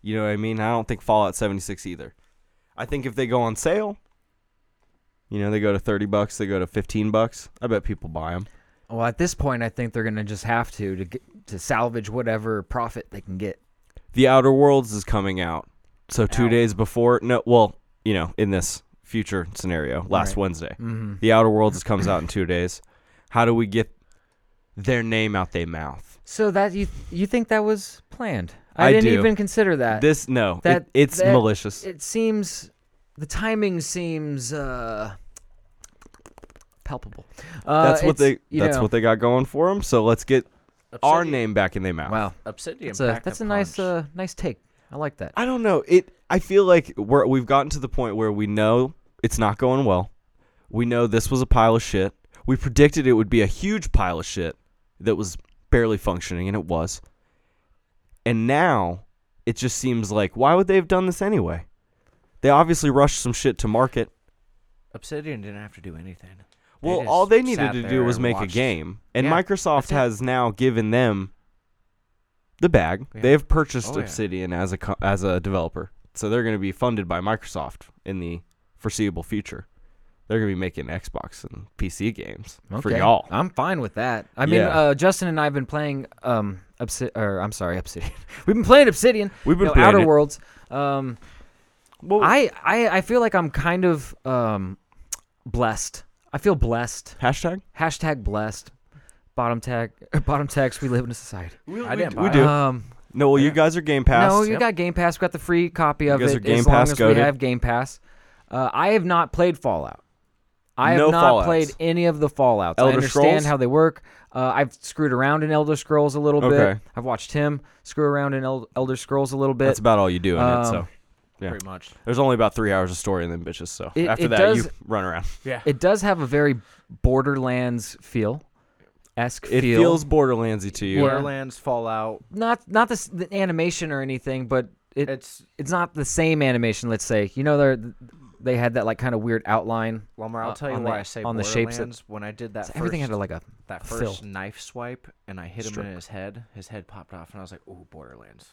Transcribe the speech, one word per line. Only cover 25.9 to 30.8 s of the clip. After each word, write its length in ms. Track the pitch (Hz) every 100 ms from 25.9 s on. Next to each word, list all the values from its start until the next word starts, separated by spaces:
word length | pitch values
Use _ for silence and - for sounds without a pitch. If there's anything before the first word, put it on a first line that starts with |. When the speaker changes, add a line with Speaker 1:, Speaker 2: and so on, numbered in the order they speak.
| 69 - -
Speaker 2:
So 280 | - - 214
that 220 | 190 202
you, 140 | 185 196 - -
you 140 | 170 196
think 220 | 247 226
that 160 | 220
was 400 | 214 214 - - _
planned? 420 | - 226 123 85 - _ -
I 140 | 131
Speaker 1:
I 20 |
Speaker 2:
didn't 140 | 220 220
Speaker 1:
do. 60 | 220
Speaker 2:
even 160 | 220 208
consider 400 | 208 - 196 156
that. 240 | 117 107
Speaker 1:
This, 260 | 147 151 -
no, 300 | 127 104 87
it, 60 |
Speaker 2:
That, 220 | 170 175